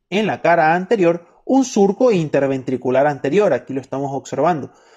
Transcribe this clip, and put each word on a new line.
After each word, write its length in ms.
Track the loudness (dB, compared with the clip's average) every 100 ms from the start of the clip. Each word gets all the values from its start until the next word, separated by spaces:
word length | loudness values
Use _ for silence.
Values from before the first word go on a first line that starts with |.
| -6
en 160 | -2 -2
la 160 | -2
cara 320 | 0 2 2
anterior 680 | 0 0 0 2 0 -6 _
un 200 | -2 0
surco 460 | 2 2 2 2 2
interventricular 960 | 2 0 0 0 -2 -4 -4 -2 0 0
anterior. 460 | -2 -2 0 2
Aquí 200 | 0 -4
lo 80 | -10
estamos 300 | -8 -8 -6
observando, 600 | -8 -8 -2 -2 -2 -6 _ _